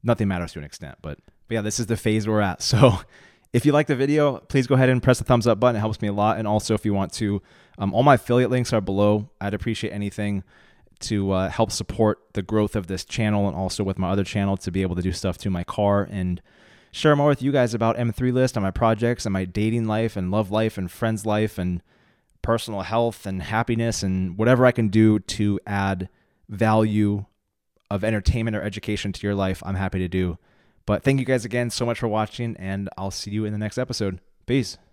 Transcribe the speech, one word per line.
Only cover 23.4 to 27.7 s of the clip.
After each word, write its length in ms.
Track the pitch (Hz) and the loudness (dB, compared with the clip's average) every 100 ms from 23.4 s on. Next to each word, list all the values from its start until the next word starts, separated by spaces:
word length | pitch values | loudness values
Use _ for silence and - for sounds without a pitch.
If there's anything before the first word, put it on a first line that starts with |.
happiness 600 | 80 110 117 113 117 107 | -4 -2 0 0 0 -2
and 340 | 98 92 92 87 | -2 -2 -2 0
whatever 280 | 110 127 127 | 4 6 6
I 60 | |
can 180 | 120 110 | 4 2
do 300 | 104 110 107 | 6 6 4
to 400 | - - 104 98 - | 0 -2 -2 -2 -4
add 440 | 101 98 92 92 _ _ _ _ | -2 -2 -2 -8 _ _ _ _
value 760 | 104 110 110 110 104 104 101 98 _ _ _ _ | -2 2 4 2 2 0 0 -6 _ _ _ _